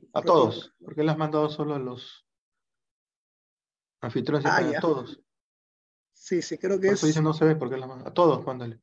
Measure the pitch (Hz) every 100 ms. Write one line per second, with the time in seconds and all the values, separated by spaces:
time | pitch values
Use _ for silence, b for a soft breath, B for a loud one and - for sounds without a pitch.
0 | - - 170 165 117 110 - _ - 151
1 | 156 156 151 151 151 151 147 143 127 120
2 | - - _ _ _ _ _ _ _ _
3 | _ _ _ _ _ _ _ _ _ _
4 | 120 120 120 147 147 185 160 147 170 139
5 | 113 - _ _ _ _ _ _ _ _
6 | _ _ - 175 - - 185 196 190 202
7 | 156 156 156 156 160 156 123 131 131 131
8 | - 175 170 127 131 127 117 113